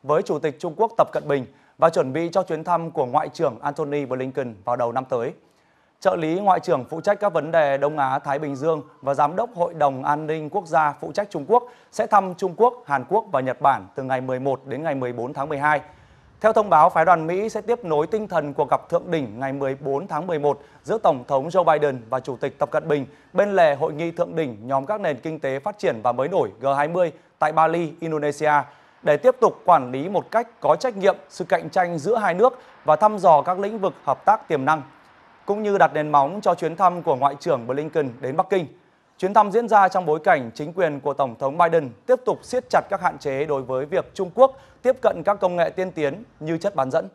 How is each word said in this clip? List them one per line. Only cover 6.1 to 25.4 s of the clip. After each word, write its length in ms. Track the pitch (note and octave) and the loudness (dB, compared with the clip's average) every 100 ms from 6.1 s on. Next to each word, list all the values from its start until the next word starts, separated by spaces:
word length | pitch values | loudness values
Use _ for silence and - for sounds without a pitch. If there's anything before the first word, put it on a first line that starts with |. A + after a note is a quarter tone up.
| F#3 | 0
lý 240 | D#3 F3 | -2 0
Ngoại 200 | G3+ F3+ | 2 0
trưởng 260 | F3 D3+ A#2+ | 2 -2 -2
phụ 120 | D#3+ | -4
trách 180 | F3+ G3+ | -2 0
các 140 | G#3 | 0
vấn 180 | E3 D3 | -2 0
đề 260 | E3 C#3+ C#3 | 0 2 0
Đông 200 | C#3+ D3+ | 0 0
Á, 220 | C3 C3+ | -2 -2
Thái 200 | C#3+ C#3+ | -2 -4
Bình 160 | D3+ C3+ | -4 -4
Dương 260 | D#3 D#3 - _ | -2 -2 -6 _
và 120 | C3+ | -4
Giám 220 | C#3 D3 F#3 | 0 0 0
đốc 200 | A#3+ G#3 | -6 -4
Hội 180 | E3+ | -4
đồng 300 | E3 C#3+ C3 | 0 0 0
An 240 | C#3+ D3 D#3 | -2 -2 -2
ninh 220 | D#3+ D3+ | -6 -4
Quốc 180 | F#3 E3+ | -6 0
gia 260 | D#3+ D3+ C#3 | 0 0 -2
phụ 100 | E3 | -6
trách 160 | D3+ G#3 | -6 -4
Trung 140 | E3 C#3 | -8 0
Quốc 160 | A#3 - - _ | 0 0 -20 _
sẽ 160 | - A3+ | -6 2
thăm 260 | G#3 F#3+ F3 | 2 2 -4
Trung 180 | F#3+ E3 | -6 2
Quốc, 260 | A#3+ A#3+ - | 2 2 -4
Hàn 180 | C#3 B2+ | -4 0
Quốc 160 | G3 G#3+ | -2 0
và 100 | C#3 | -2
Nhật 200 | C3 B2 | -2 0
Bản 260 | C#3 A#2+ F#2+ - | 0 0 -4 -10
từ 80 | |
ngày 180 | C3 C3 | -4 -4
mười 180 | B2+ B2+ | -2 -2
một 220 | C3+ C3+ C3+ | -2 -4 -6
đến 180 | C3 | -6
ngày 120 | D#3+ C3+ | -4 -4
mười 180 | B2+ | -4
bốn 200 | A#2+ A#2+ | -6 -8
tháng 160 | C#3 C#3+ | -6 -6
mười 100 | C#3+ | 0
hai. 220 | D3 D3+ - - _ _ _ _ | 2 0 -2 -20 _ _ _ _
Theo 120 | G#3+ | 2
thông 160 | A3 G#3 | 4 4
báo, 200 | D#3+ E3 | 6 6
phái 160 | F3 E3 | 6 4
đoàn 220 | E3+ D#3+ | 4 2
Mỹ 220 | F3+ A3 | -2 -4
sẽ 120 | G#3+ | -6
tiếp 240 | G#3+ A#3+ F3 | -4 -4 0
nối 220 | D3+ D#3+ | -2 0
tinh 200 | G#3+ G#3 | -4 -2
thần 260 | F3 D3 | -4 -4
cuộc 160 | C#3 C#3 | -4 -2
gặp 200 | C3+ - | -2 0
thượng 220 | E3+ F3+ | -4 -2
đỉnh 280 | E3 B2+ G#2+ | -4 -4 -8
ngày 140 | C3+ | -8
mười 220 | C#3 C3+ C3+ | -4 -6 -6
bốn 320 | C#3+ C3+ G3+ | -4 -6 -4
tháng 200 | D3+ F3+ | -8 -4
mười 120 | D#3+ | -2
một 220 | D3 C3+ - - | -2 -2 -8 -20
giữa 140 | C#3+ A3+ | -6 0
Tổng 260 | G3 C3+ - | 2 0 0
thống 220 | C3+ D#3 | -2 2
Joe 140 | F3+ | 2
Biden 380 | E3 D3+ D3 C3 A2 | 4 2 2 -2 -6
và 100 | B2+ | -8
Chủ 180 | C3 B2 | -6 -8
tịch 220 | C#3 - | -8 -4
Tập 120 | D3 | -4
Cận 160 | D#3 D#3+ | -2 -2
Bình 180 | D3 B2+ - _ | -4 -4 -14 _
bên 220 | F#3 G3+ F#3+ | -2 0 4
lề 200 | D#3+ C#3 | 2 2
Hội 180 | D#3+ | -4
nghị 180 | D3 E3+ | -4 -6
thượng 240 | E3 E3+ E3 | -4 -4 -2
đỉnh 320 | D3 G#2 A#2+ | -6 -6 -4
nhóm 180 | C3+ F3 | -4 -2
các 160 | G#3+ | -4
nền 180 | F#3 C3+ | -4 -4
kinh 200 | D#3+ | -6
tế 200 | D#3 | -6